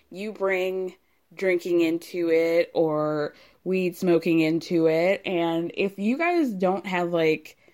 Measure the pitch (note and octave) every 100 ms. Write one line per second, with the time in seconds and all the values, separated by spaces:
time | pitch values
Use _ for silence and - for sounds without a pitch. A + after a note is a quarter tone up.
0 | _ F3 G#3 G3 F#3+ F#3 F#3 F#3 F#3 -
1 | _ _ _ E3 F#3+ F3 F3+ E3+ E3 E3
2 | - F3+ E3+ D#3+ E3 E3+ - - D#3+ D3+
3 | D3+ D3+ D3 - - _ F3+ F#3 F3+ F#3
4 | F3+ E3 F3 E3 D#3 E3 - F3 D#3+ D#3+
5 | F3+ G3 - F3 E3+ E3 E3+ - G3 G3
6 | G#3 C4+ E4+ F4 C4+ F#3+ F#3 F3 G3 F3+
7 | F3 E3+ D#3+ D#3 - - _